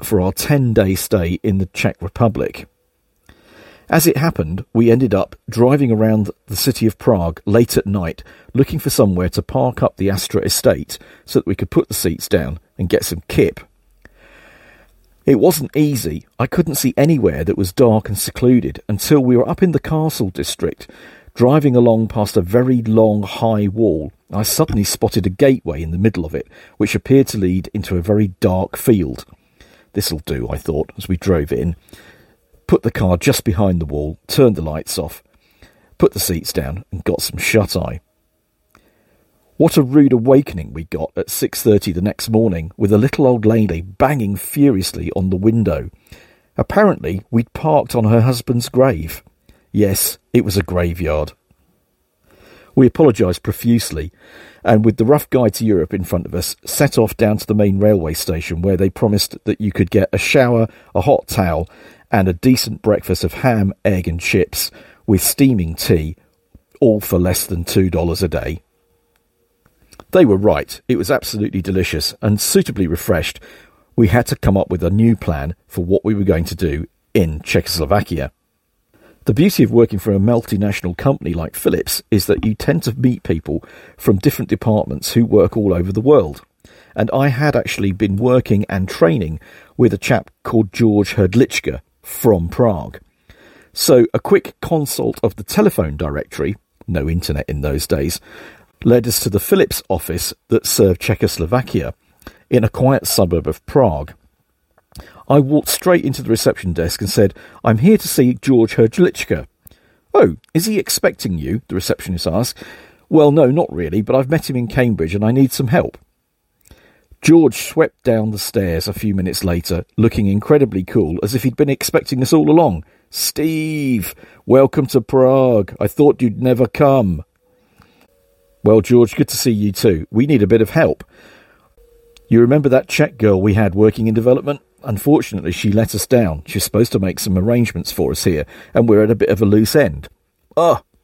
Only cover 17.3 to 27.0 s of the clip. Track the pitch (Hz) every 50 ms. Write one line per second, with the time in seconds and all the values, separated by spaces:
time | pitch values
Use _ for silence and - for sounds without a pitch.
17.3 | 71 69 82 98 - - 98 90 - - 127 117 110 110 - - 101 - - -
18.3 | - - 127 123 127 123 - - - - - - 104 95 - - 151 143 127 123
19.3 | 123 117 - 120 185 - 190 180 151 139 - - 160 156 156 156 - - 113 92
20.3 | - - 73 - - - 85 82 - - - - - - - - - - _ -
21.3 | - - 120 123 147 156 143 139 123 123 120 117 113 113 113 101 - 110 104 -
22.3 | - 110 87 90 104 123 127 131 127 120 113 110 110 113 110 107 104 104 98 95
23.3 | - - 120 113 110 104 104 98 98 113 113 98 78 78 73 65 - _ _ -
24.3 | - 101 107 - - - 160 - - 104 98 - - - 117 101 - 110 92 95
25.3 | 95 - 143 135 131 - - 85 78 76 82 80 85 90 104 110 - 92 82 78
26.3 | 78 67 - - - - - - _ - 104 - - 104